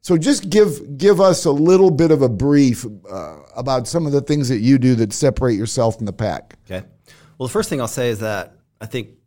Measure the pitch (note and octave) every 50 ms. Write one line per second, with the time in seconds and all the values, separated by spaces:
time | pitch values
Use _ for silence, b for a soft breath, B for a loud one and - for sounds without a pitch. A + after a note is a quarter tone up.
0 | _ - F3+ D#3+ D#3 C4+ C#4+ C#4+ - F3+ D#3+ G#3+ G#3+ F#3+ C#3+ - - C#3 C#3+ C3
1 | E3+ G3+ G3+ E3+ G3 F#3+ E3+ - - E3 C#3 C#3+ D3+ E3+ F#3 F#3 F#3+ F#3 D#3+ C3+
2 | E3+ D#3+ D#3 C#3 C3+ B2 A2 F#2 C3 C#3+ D3 C#3+ C#3 B2+ A#2 - A#2+ A2 G#2 G2+
3 | _ F#2+ F#2+ F#2+ D#2 D2+ D#2+ D2+ C#2+ _ - - B2 C3+ C3 B2+ B2 - - E3+
4 | D#3+ D3 C#3 C#3+ C#3 - D3+ D3 C#3 B2 C3 G#2 A2 B2+ C#3 C3 A#2+ B2+ B2+ A2+
5 | A#2 G#2 - - D3+ C3+ - - C3 B2 A2+ G2 A2+ G#2+ - B2+ A#2 A2+ G#2+ -
6 | A2 G2 F2+ - A2 G2+ D#2 - _ _ - _ _ _ F#2 F#2 - _ _ _
7 | _ b b b b b b _ B2+ B2+ - G#3+ G#3+ - E3+ C3+ A#2+ A2 - -
8 | B2 A#2+ A2 G2+ A2 A2 G#2 F#2+ E2+ - _ _ _ _ _ _ A2 G#2+ - B2
9 | G2+ - _ _ _